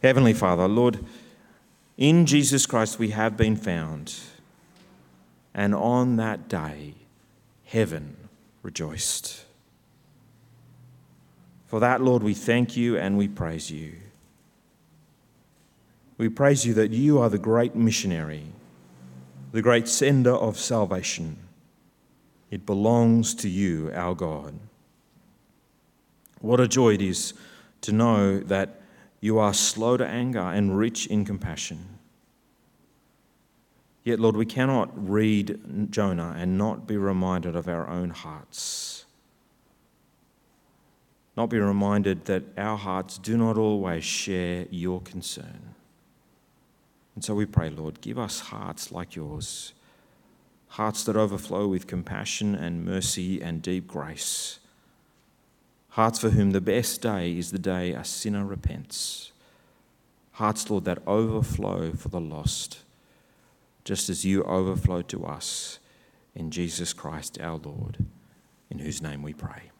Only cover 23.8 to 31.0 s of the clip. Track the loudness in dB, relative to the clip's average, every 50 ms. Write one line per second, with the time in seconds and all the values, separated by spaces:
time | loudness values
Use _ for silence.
23.8 | -2 -4 -4 -4 -2 -2 -2 -2 -4 -4 -6 -6 -10 -12 -14 -14 -16 -18 _ _
24.8 | _ _ _ _ _ _ _ _ _ _ _ _ _ _ _ _ _ _ _ _
25.8 | _ _ _ _ _ _ _ _ _ -20 _ -8 0 2 4 4 4 4 4 6
26.8 | 6 6 6 6 4 0 0 -2 -4 -8 -10 -14 -20 -20 -20 -20 -20 _ _ _
27.8 | -4 0 4 4 6 6 6 6 6 4 4 2 0 0 0 0 0 -2 -4 -18
28.8 | -20 -20 -20 -20 -20 _ _ _ -2 2 4 4 4 4 4 2 0 0 -2 0
29.8 | 2 2 2 2 0 -2 -2 -4 -4 -2 -2 -2 -2 -2 0 0 2 2 2 2
30.8 | 0 0 -2 -4